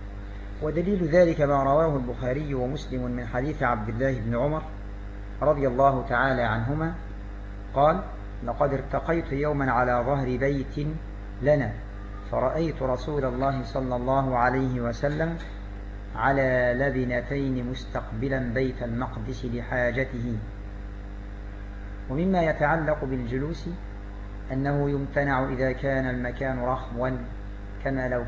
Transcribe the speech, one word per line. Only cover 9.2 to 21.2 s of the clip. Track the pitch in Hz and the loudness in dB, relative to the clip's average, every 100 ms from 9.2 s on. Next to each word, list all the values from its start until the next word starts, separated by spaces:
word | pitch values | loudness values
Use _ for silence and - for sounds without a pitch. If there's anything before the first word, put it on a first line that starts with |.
| 156 | 0
يوما | 139 147 143 131 | 0 0 2 2
على | 120 123 123 120 | 4 4 4 2
ظهر | 139 131 123 | 2 2 2
بيت | 135 143 131 - 151 165 - - - - | 2 0 -2 -4 -4 -4 -8 -10 -10 0
لنا، | 127 151 113 110 - - - - - | 4 4 4 -2 -8 -10 -10 -10 -4
فرأيت | 117 127 147 165 143 | 0 2 2 0 0
رسول | 131 127 - 147 131 | 0 0 0 0 0
الله | 123 135 131 | 0 0 0
صلى | 117 139 131 123 | -2 -2 0 0
الله | 123 135 135 127 | 2 2 4 4
عليه | 123 131 131 123 | 4 4 2 0
وسلم | 117 113 143 151 160 170 - - - - - - - 110 | -2 -2 -2 0 -2 -2 -8 -10 -10 -10 -10 -10 -8 0
على | 123 139 131 127 123 123 | 2 4 4 4 4 4
لبنتين | 139 131 127 123 120 139 135 127 123 | 2 2 0 0 0 -2 0 0 -2
مستقبلا | 123 - 127 113 110 135 135 123 | -6 -6 -6 -6 -4 -2 0 0
بيت | 117 131 120 | 0 0 -2
المقدس | 120 117 127 117 110 127 123 | -4 -2 -2 -4 -6 -4 -4
لحاجته". | 120 117 127 123 117 131 123 120 110 104 - - - - - - - | -4 -2 0 2 2 -2 -2 -4 -4 -6 -8 -10 -10 -10 -10 -10 -10